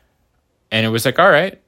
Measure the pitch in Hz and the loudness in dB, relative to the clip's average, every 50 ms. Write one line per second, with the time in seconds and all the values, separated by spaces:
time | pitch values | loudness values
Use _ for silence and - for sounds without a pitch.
0 | _ _ _ _ _ _ _ _ _ _ _ _ _ _ - 110 110 113 113 113 | _ _ _ _ _ _ _ _ _ _ _ _ _ _ -4 -2 -2 -2 -2 -2
1 | - 135 127 - 175 196 160 143 175 190 - - _ | -4 -2 0 2 2 4 4 2 0 -2 -8 -14 _